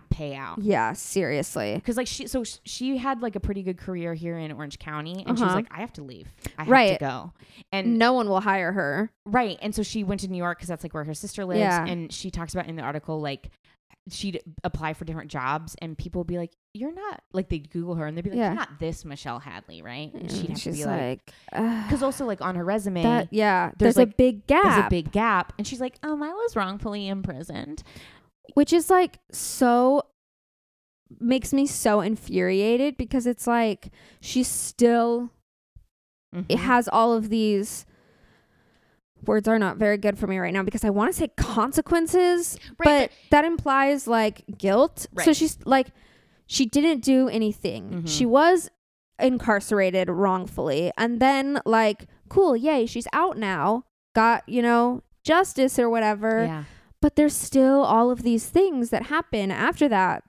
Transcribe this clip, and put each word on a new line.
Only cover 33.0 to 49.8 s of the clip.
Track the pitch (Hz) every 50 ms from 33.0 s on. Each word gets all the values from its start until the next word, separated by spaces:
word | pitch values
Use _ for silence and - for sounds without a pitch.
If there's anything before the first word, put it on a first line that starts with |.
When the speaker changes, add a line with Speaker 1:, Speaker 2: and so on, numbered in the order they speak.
| 254 220 - 262 233
Speaker 2:
it's | 247 240 - -
like, | 240 233 233 233 220 202 - - - - _ - - _ _
she's | - - - 247 254
still, | - - - - - - - 240 233 233 233 233 233 233 240 240 233 - _ _ _ _ _ _ _ _ - _ _ _ _ _ _ _ _ _ _ -
it | 175 190
Speaker 1:
Mm-hmm. | - 277 277 254
Speaker 2:
has | 262 247 240 233
all | - - 220 226 240 233
of | 226 214 214
these, | 214 226 220 214 208 196 208 233 - - - _ _ _ _ _ _ _ _ _ _ _ _ _ _ _ _ _ _ _ _ _ _ _ _ _ _ _ -
words | - 208 214 208
are | 220 226 220
not | 202 185 -
very | 185 214 208 208
good | 202 202 208 196
for | - 208
me | 190 190 185
right | 180 170 175
now | 196 190
because | 202 - 226 -
I | 214
wanna | 196 202 214 320 359
say | - 339 240 -
consequences, | - - - 214 - - 269 - 311 - - 349 339 330 320 - 370 359 349 359 349 339 - - - - - - -
Speaker 1:
Right, | 330
Speaker 2:
but | 294 294 285 247 -
Speaker 1:
but | - _ _ _
Speaker 2:
that | 302 294 302
implies, | 330 339 285 - 294 269 269 269 277 285 277 -
like, | 226 233 226 220 214 208 - - - -
guilt. | - - 196 190 226 277 - - - - - - -
So | -
Speaker 1:
Right. | 330 302
Speaker 2:
she's, | - 320 302 - - -
like, | - 262 269 262 - _ _ _ _ _ _ _ _ _ _ _
she | - - - 262
didn't | 220 - 285 294 330 320 254 -
do | 269 262 262 262 247
anything. | - 226 220 214 208 - - - - 110 90 -
Speaker 1:
Mm-hmm. | 185 175 165
Speaker 2:
She | 160 302 - 254
was | 233 233 277 311 339 370 339 - - _ _ _ _ _ _ _ _ _ -
incarcerated | - 262 254 233 - 233 214 202 - - 214 202